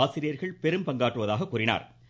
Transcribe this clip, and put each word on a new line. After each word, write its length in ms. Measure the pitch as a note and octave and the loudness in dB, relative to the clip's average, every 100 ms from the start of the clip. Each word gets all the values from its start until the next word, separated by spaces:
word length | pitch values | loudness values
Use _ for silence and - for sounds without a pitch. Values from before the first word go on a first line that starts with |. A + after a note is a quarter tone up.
ஆசிரியர்கள் 540 | C3+ - D3+ C3+ F#3 F3 | 2 0 -4 -4 -8 -2
பெரும் 220 | D#3 F3+ D#3 | 0 0 -2
பங்காற்றுவதாக 600 | B2+ A#2+ A2+ G#2 G#2+ A2+ | 0 0 2 0 0 0
கூறினார். 320 | A2+ A2+ F#2+ - - | 0 2 0 -2 -20